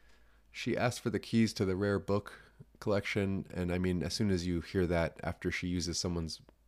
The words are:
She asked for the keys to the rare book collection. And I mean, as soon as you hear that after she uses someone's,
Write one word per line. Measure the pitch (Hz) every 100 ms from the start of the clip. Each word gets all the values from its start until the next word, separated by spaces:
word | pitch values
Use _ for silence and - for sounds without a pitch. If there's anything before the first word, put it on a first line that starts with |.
| - - - - _
She | - - -
asked | 120 -
for | 120
the | 107
keys | - 117 113
to | - 95
the | 92
rare | 104 101
book | 95 101 - - - - - -
collection. | - 101 - 110 98 95 -
And | - 87
I | 87
mean, | 92 90
as | 78
soon | - 107
as | 92 87
you | 85
hear | - 98 87
that | 85 80 -
after | - - 90
she | - 90
uses | 90 85 82
someone's, | 95 85 80 - - -